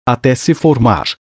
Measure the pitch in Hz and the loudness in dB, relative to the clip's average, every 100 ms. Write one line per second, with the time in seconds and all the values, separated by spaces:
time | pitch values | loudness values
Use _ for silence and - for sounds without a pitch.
0 | - 123 135 127 - 160 160 127 117 92 | -4 0 0 0 0 0 2 2 2 0
1 | - - | -4 -10